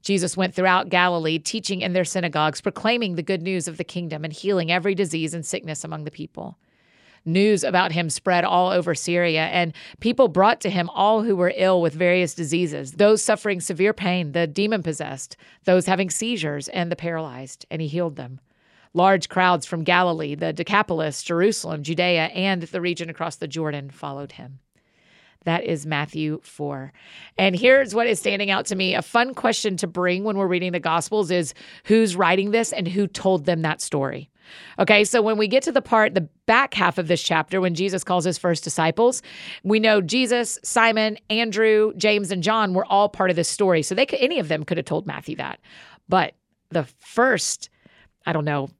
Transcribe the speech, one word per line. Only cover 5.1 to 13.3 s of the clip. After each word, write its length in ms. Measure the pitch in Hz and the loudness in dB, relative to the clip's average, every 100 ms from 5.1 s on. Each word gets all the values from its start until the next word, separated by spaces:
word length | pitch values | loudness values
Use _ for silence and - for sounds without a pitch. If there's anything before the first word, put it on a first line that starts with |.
| 165 160 170 | -2 -4 -6
and 100 | 156 | -8
sickness 380 | 175 160 151 | -8 -8 -10
among 220 | 160 156 147 | -10 -10 -12
the 40 | |
people. 480 | - - - - - _ _ _ _ _ _ | -12 -14 -12 -14 -16 _ _ _ _ _ _
News 400 | - 175 208 208 | -2 2 4 4
about 280 | - 180 185 | 2 2 2
him 180 | 160 165 | 0 -2
spread 340 | - - 175 | -2 0 2
all 280 | 175 180 180 | 2 2 4
over 240 | 185 165 151 | 2 0 -4
Syria, 480 | - 175 175 156 | 0 0 2 0
and 300 | 160 180 170 - - - | 0 0 0 -4 -18 -4
people 280 | 226 240 247 | -2 4 4
brought 320 | 165 202 - | 6 4 4
to 100 | 202 | -2
him 180 | 185 175 | -2 -4
all 320 | - 202 220 | 0 2 2
who 140 | 226 190 | 2 2
were 180 | 180 - | 2 2
ill 280 | 190 185 | 2 4
with 100 | 170 | 2
various 400 | 151 175 185 175 | 2 2 4 2
diseases, 600 | - 156 170 175 147 135 | -4 -2 0 0 -4 -10
those 280 | 160 208 214 | 4 4 6
suffering 400 | - | 2